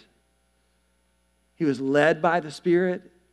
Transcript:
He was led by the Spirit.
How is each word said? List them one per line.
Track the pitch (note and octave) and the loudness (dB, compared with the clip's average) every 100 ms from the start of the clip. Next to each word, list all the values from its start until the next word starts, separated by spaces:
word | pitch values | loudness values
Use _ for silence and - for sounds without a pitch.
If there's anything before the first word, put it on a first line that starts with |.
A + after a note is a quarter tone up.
| _ _ _ _ _ _ _ _ _ _ _ _ _ _ _ | _ _ _ _ _ _ _ _ _ _ _ _ _ _ _
He | - | -4
was | D3+ B2+ | -2 -2
led | C3+ D3 D3+ D#3+ | 0 2 2 2
by | E3+ E3+ | 0 -2
the | D3+ | -4
Spirit. | - F3+ F3 F#3 F#3 - _ _ | -6 0 0 0 -6 -12 _ _